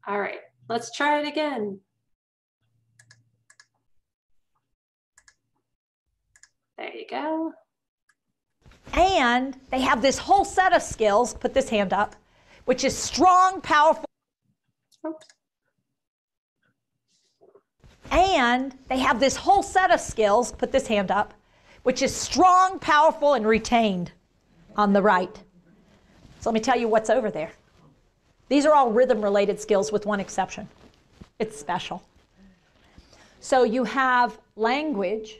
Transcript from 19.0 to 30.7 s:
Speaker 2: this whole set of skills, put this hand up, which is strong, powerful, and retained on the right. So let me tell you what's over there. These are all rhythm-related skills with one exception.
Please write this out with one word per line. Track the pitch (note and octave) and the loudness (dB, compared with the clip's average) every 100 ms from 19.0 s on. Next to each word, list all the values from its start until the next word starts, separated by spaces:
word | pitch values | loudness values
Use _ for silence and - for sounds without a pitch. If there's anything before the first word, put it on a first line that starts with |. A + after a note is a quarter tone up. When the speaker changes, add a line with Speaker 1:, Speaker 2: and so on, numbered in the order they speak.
| C4+ B3 | 0 2
Speaker 2:
this | C4+ - | 0 0
whole | D#4 G4 | 2 2
set | - F#4 F#4 | 2 0 2
of | E4+ | 2
skills, | - - G#3+ G#3+ A#3 | 0 0 2 2 0
put | - B3 | -6 -2
this | - - | -2 0
hand | G#3+ F#3+ | -2 0
up, | G3 G#3 - _ _ _ - | -2 -2 -10 _ _ _ -6
which | - B3+ | -4 -2
is | C4+ - | -4 -4
strong, | - A#3+ F#4 F4+ F#4 F#4+ | -6 4 6 6 4 0
powerful, | - D4+ D#4 D#4 C#4+ | 2 4 4 2 0
and | C4+ G#3+ | 2 2
retained | A3 A3 A#3+ A3 F#3 E3+ _ _ _ _ _ _ - | 0 2 2 2 -2 -8 _ _ _ _ _ _ -2
on | G#3 | 2
the | G3+ | 4
right. | G3+ F#3 F3+ - - _ _ _ _ _ _ _ - - | 4 2 0 -10 -20 _ _ _ _ _ _ _ -20 -10
So | - | -4
let | |
me | A3+ | -2
tell | A3 B3 | 0 0
you | A#3 | 2
what's | G#3+ A3 | 0 2
over | A#3 A3 | 0 0
there. | D#3 D#3 - _ _ _ _ _ _ _ _ _ | -6 -10 -12 _ _ _ _ _ _ _ _ _
These | C#4+ C#4+ | 2 4
are | |
all | D4+ B3+ | 4 4
rhythm-related | G#3+ B3+ A3 G#3 G3+ G3+ G3+ | 2 2 2 0 0 0 -2
skills | - G3+ G3+ | 0 0 0
with | G#3 G3+ | -4 -4
one | G3+ | -6
exception. | F#3 - F#3 - G#3+ | -6 -6 -6 -8 -18